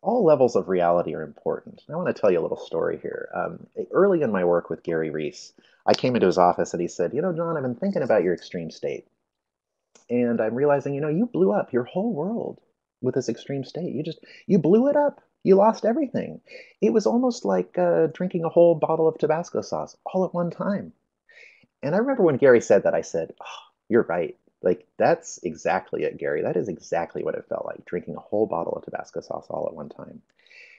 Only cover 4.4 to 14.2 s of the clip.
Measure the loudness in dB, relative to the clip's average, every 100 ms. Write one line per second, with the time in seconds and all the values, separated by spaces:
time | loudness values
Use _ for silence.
4.4 | 2 2 0 -8 -4 -2 -2 -4 -6 -8
5.4 | -20 _ _ _ -2 0 2 2 2 4
6.4 | 4 4 -4 -4 -6 -4 -4 -2 -4 -4
7.4 | -4 -4 -4 -4 -4 -4 2 2 2 -2
8.4 | -6 -10 -10 -8 -8 -8 -12 _ _ _
9.4 | _ _ _ _ _ _ _ -2 0 0
10.4 | -2 0 2 2 0 -4 -2 -2 -2 0
11.4 | 2 2 0 -4 -2 -4 -4 -4 -4 -6
12.4 | -8 -10 _ _ _ _ -2 -2 -4 -6
13.4 | -6 -8 -8 -8 -6 -6 -8 -10